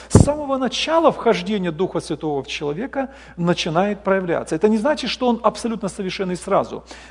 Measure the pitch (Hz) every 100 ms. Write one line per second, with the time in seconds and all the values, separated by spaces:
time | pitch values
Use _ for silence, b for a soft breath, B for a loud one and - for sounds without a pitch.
0 | B - - 302 277 262 254 - - 330
1 | 311 - 233 180 175 214 180 151 180 165
2 | - 151 160 143 123 - 147 151 262 277
3 | 262 B B - 170 170 180 160 202 202
4 | 190 190 180 139 117 160 214 220 254 302
5 | 233 - 254 233 233 226 233 220 196 -
6 | 185 - 185 180 - 185 113 110 - B
7 | B